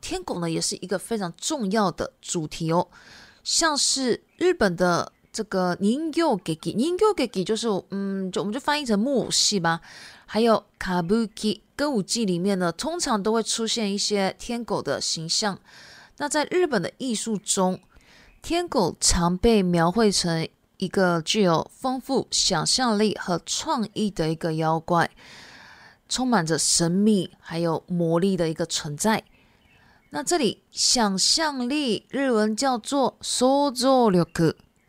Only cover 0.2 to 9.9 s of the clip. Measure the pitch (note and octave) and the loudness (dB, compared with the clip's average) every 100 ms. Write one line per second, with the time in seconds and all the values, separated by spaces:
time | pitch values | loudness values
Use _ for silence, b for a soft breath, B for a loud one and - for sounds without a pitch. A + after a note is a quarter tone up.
0.2 | F4 F3 E3+ E3 E3 - F3+ F#3+ - A3+ | -6 -6 -4 -4 -4 -6 -6 -6 -4 -6
1.2 | F3 - - D4+ G3 A3 F#3+ - - - | -6 -8 -6 -4 -2 0 0 -2 -8 -10
2.2 | - F3 D3+ - D#3+ E3+ - B B B | -8 -6 -6 -6 -2 0 -2 B B B
3.2 | B B - - E4 C#4+ - C4+ B3+ - | B B -4 0 2 2 0 0 0 -2
4.2 | _ - F4 F4 G3+ E3+ F3+ E3 - - | _ -2 0 4 2 2 2 2 -2 -10
5.2 | _ - G#3 F#3+ F3+ E3+ G3 C4 D#4+ D4+ | _ -10 -4 -2 0 0 0 0 0 0
6.2 | E4 G3+ - D#3+ F3 G3 D#4 F4+ G#4+ F4+ | 2 0 -2 -6 -4 -2 0 2 2 2
7.2 | B3+ - F#3 A3 A3+ F#3+ - G3 G3 G3 | -2 -2 -2 -2 -2 -2 -4 -8 -6 -6
8.2 | F#3+ F3+ F3 A#3+ D4+ D4 C4 G3+ B3 C4 | -6 -4 -4 -4 -2 -2 0 0 2 0
9.2 | - - - G#3 E3 E3 B | 0 0 0 0 0 -2 B